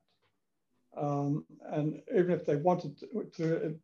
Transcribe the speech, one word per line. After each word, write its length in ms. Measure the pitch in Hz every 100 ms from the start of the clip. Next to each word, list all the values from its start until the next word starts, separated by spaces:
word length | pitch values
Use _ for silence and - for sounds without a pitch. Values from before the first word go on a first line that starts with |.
| _ _ _ _ _ _ _ _ _ -
Um, 480 | 147 143 143 143 - - -
and 300 | 160 151 - -
even 180 | 226 175
if 140 | 170 -
they 120 | 147
wanted 400 | 175 180 - -
to, 320 | - 220 - -
to, 380 | 160 165 160 156